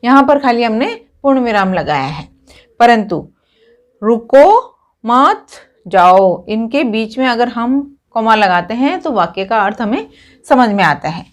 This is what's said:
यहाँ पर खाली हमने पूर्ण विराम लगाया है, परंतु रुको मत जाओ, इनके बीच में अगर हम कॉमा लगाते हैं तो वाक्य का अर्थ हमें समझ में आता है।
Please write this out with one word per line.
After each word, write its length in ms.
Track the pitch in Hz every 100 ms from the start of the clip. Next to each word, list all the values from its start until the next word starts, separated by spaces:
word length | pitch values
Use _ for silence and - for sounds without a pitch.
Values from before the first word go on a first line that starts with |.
यहाँ 200 | 240 269
पर 160 | 269 285
खाली 240 | 277 233
हमने 300 | 240 220 349 453 _ _
पूर्ण 160 | 277 269
विराम 340 | 240 208 190
लगाया 340 | 185 151 147 135
है, 200 | 156 - _ _ _ _ _
परंतु 480 | 240 233 208 170 - _ _ _ _ _ _ _
रुको 460 | 208 233 233 269 302 440 508 _ _ _
मत 420 | 220 240 285 294 _ - _ _ -
जाओ, 580 | 190 180 185 190 170
इनके 380 | - 220 226 269
बीच 340 | 262 214 220 240
में 100 | 262
अगर 200 | 233 240
हम 340 | 240 233 269 285 _ _
कॉमा 240 | - 220
लगाते 380 | 220 202 175 175
हैं 260 | 233 269 370
तो 100 | 349
वाक्य 340 | 226 175 180
का 140 | 190 226
अर्थ 220 | 196 208
हमें 260 | 220 254 440 _ _ _
समझ 240 | - 262 240
में 140 | 202
आता 260 | 175 147 127
है। 160 | - -